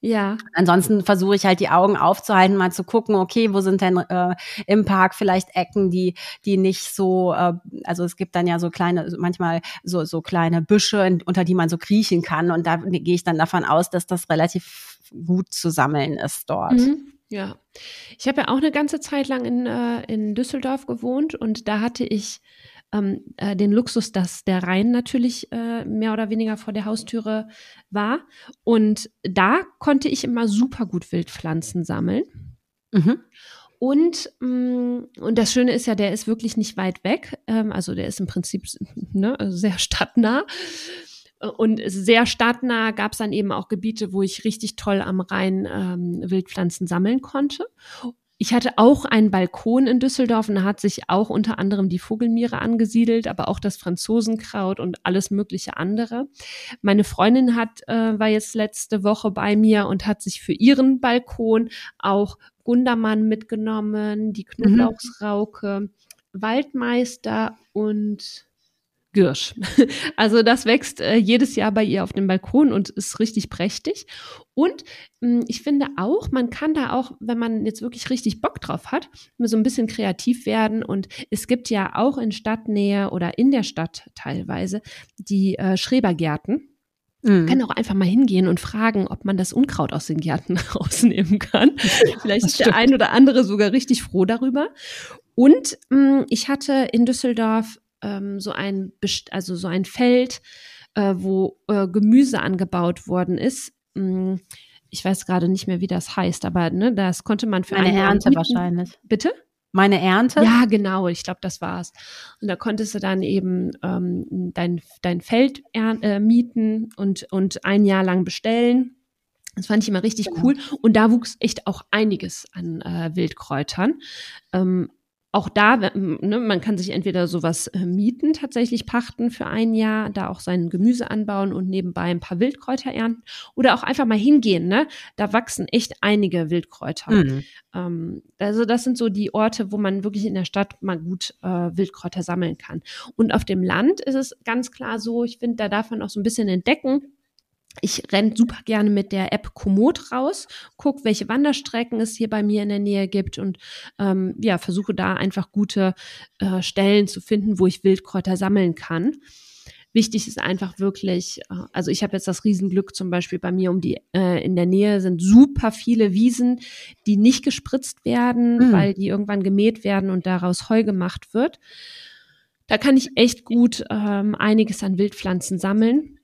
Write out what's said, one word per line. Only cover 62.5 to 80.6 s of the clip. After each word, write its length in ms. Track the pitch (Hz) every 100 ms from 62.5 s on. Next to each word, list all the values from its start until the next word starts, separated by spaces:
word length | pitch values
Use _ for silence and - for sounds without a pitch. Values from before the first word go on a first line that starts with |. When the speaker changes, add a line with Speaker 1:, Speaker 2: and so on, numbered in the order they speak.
| _
Speaker 1:
Gundermann 640 | - 240 254 233 220 214 220
mitgenommen, 1040 | 220 220 214 220 220 214 214 214 208 220
die 120 | 208
Speaker 2:
Mhm. 120 | - -
Speaker 1:
Knoblauchsrauke, 1300 | 220 214 240 226 247 - 208 202 214 208 208 196 202 _ _ - _
Waldmeister 1200 | 190 214 240 294 269 240 240 247 - 214 220 226 220 _
und 720 | - 214 214 208 202 - - _ _ _ _ _ _ _
Girsch. 400 | 202 180 135 - -
<laughs> 580 | 190 - 269 - 311 -
Also 260 | 214 226
das 240 | 220 - 220
wächst, 340 | 247 - -
äh, 160 | - 226
jedes 400 | 196 240 262 -
Jahr 160 | 208
bei 100 | 214
ihr 200 | 214 196
auf 80 | 190
dem 140 | - 196
Balkon 460 | 185 - 254 294
und 180 | 196 190
ist 280 | - 196 -
richtig 300 | 220 220 -
prächtig. 580 | - 185 - - 403 - - - - _
Und, 300 | - 330 - - - - _
mm, 200 | 240 240 233
ich 140 | 233
finde 240 | - 285 277 277
auch, 340 | 190 359 494
man 200 | 262 240
kann 240 | 240 311
da 180 | 311 254
auch, 200 | 247 247 -
wenn 180 | 214 233
man 260 | 233 220
jetzt 180 | 208 220
wirklich 280 | 240 247 -
richtig 300 | 254 - -
Bock 200 | - -
drauf 320 | - 170 -
hat, 160 | 285 - - - _
mal 100 | 240
so 80 | 220
ein 60 |
bisschen 240 | 220 - 226
kreativ 600 | 220 208 185 - 240 -
werden. 380 | 220